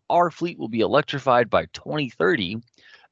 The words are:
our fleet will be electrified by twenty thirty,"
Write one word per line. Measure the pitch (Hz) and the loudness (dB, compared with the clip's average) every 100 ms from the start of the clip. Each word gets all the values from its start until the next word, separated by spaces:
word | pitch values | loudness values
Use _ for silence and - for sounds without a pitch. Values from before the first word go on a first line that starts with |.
| - | -2
our | 170 175 | 0 0
fleet | - 175 - | -2 -8 -6
will | 113 | -4
be | 113 | 0
electrified | 101 131 - 143 135 123 113 | 2 2 0 -2 2 2 4
by | 92 80 | 0 0
twenty | - - 151 131 | -8 -8 -6 -6
thirty," | - 175 156 90 113 - _ _ - _ | 0 0 2 -2 -6 -12 _ _ -20 _